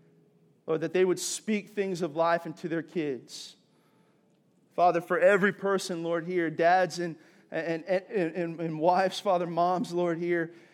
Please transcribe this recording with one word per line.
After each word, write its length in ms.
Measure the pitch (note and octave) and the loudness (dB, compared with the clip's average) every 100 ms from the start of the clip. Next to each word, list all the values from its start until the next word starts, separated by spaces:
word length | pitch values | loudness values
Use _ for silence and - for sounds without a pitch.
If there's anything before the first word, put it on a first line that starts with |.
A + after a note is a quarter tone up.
| _ _ _ _ _ _ - | _ _ _ _ _ _ -4
Lord, 160 | D#3+ | -4
that 120 | D#3+ | 0
they 120 | F#3 F#3 | 2 2
would 140 | F3+ | 0
speak 500 | - - - G#3 F#3+ | -4 -6 -4 -4 -4
things 320 | - G3 F3+ | -6 -4 -4
of 140 | F3 D3+ | -4 0
life 300 | E3 E3+ E3+ | 2 0 -2
into 220 | D#3+ F3 | -10 -6
their 160 | E3 | -6
kids. 720 | D#3+ F3+ D3 A#2+ - - - - _ _ _ _ _ _ _ _ _ _ _ - | -6 -4 -4 -4 -10 -18 -18 -20 _ _ _ _ _ _ _ _ _ _ _ 2
Father, 240 | F3 E3+ | 4 2
for 200 | E3+ F3 | 0 4
every 340 | F3+ G3+ G3+ | 6 6 4
person, 500 | - G3 G3 - E3+ | 0 -2 -2 -2 -6
Lord, 220 | E3+ E3+ E3 | -4 -4 -2
here, 240 | F3+ D#3+ | -2 -2
dads 500 | D#3 E3+ F#3 F3+ E3 | 2 4 4 2 -2
and, 160 | F3 D3+ - _ _ | -6 -8 -16 _ _
and, 320 | D#3+ D#3+ E3 E3 | -6 -4 -4 -2
and, 180 | F#3+ F#3+ | -2 0
and, 480 | A3+ E3 F3 E3+ E3 | -2 -2 -2 -6 -4
and 200 | E3 D#3 | -6 0
wives, 400 | E3 F3+ F#3+ - | 2 4 2 0
Father, 280 | G#3 F3 F3 | 0 0 0
moms, 440 | E3+ F3 F3+ E3+ | 0 2 0 -2
Lord, 280 | F3 F3 E3 | 0 0 0
here, 320 | F3 F3 E3 - - | 0 -2 -2 -8 -20